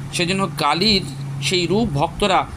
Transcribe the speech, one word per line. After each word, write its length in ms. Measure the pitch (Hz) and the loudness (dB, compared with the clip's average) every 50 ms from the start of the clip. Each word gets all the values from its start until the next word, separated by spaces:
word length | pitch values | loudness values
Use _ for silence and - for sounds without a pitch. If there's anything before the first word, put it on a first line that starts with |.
| - - - | -8 -6 -4
সেজন্য 340 | - 175 170 190 196 196 175 147 - | -2 -2 0 0 0 0 -2 -2 0
কালীর 460 | 160 143 151 170 196 220 208 185 - 139 - - - - - - | 0 2 2 2 4 2 2 2 0 -4 -8 -8 -8 -8 -6 -4
সেই 260 | - - 196 180 175 165 | -2 0 0 0 2 2
রূপ 220 | 180 214 240 208 | 2 2 2 2
ভক্তরা 580 | 143 139 156 165 - - 214 196 185 156 131 - - | 0 0 0 0 0 0 0 2 2 2 0 -2 -6